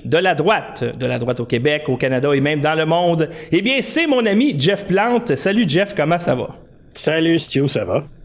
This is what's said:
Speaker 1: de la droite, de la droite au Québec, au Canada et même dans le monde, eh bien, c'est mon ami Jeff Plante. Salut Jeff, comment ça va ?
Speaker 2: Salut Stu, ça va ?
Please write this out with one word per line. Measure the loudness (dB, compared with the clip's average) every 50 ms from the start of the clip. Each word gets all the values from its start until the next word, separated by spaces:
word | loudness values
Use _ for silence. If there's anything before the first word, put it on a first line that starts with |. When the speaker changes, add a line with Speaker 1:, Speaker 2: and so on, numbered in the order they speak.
| -4
Speaker 1:
de | 0 0 2
la | 2 2 2
droite, | 2 2 2 2 0 -2 -6 -8 -6 -6 -6 -6 -4
de | -4
la | -4 -4 -2
droite | -2 -4 -2 -4
au | -2
Québec, | -2 -2 0 0 0 0 0 -2 -4
au | -2
Canada | 0 0 0 0 0 2 2 2
et | 2 2
même | 0 0 0
dans | 0 0 0
le | 0 2
monde, | 2 2 2 2 2 2 2 0 -2 -4 -10 -6 -2
eh | 0 0 2
bien, | 2 0 0
c'est | 0 0 0 0 2
mon | 2 2 2 2
ami | 2 2 2 2 2 0 0
Jeff | 0 0 0 0 -2
Plante. | -2 0 0 2 2 0 0 0 0 -2
Salut | 0 0 0 2 2 0
Jeff, | 2 2 0 0 0 -2
comment | -2 0 0 0 0
ça | 0 -2 -2
va ? | -2 -4 -8 -10 -16 -20 -20 -20 -20 -20 -10 -8
Speaker 2:
Salut | -4 -2 0 0 2 2 2 2 0
Stu, | 0 -2 -2 0 0 0
ça | 0 -2 -2
va ? | -2 -2 -2 -4 -6 -12 -20 -20